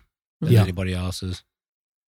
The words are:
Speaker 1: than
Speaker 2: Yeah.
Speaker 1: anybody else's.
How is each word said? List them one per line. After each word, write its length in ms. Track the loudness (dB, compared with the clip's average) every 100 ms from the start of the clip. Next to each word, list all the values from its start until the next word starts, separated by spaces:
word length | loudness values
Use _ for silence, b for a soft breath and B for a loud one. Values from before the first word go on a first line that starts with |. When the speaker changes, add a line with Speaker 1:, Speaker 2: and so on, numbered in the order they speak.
| _ _ _ _
Speaker 1:
than 120 | 4
Speaker 2:
Yeah. 80 | 4
Speaker 1:
anybody 300 | 4 -2 -4 -4
else's. 480 | -4 -6 -8 -10 -14 _ _ _ _ _